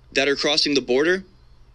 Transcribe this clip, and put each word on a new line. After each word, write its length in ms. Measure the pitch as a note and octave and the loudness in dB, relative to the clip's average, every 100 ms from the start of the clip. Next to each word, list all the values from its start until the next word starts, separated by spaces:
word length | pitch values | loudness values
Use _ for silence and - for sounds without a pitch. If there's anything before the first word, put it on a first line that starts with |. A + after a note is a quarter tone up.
| - | -8
that 160 | - C#3 | -2 0
are 80 | C#3 | 0
crossing 360 | D#3 D3+ D#3 | 0 0 0
the 80 | C#3 | -2
border, 440 | B2 B2 D#3+ F#3 F#3+ - - - - | 0 2 2 0 -4 -20 -20 -20 -20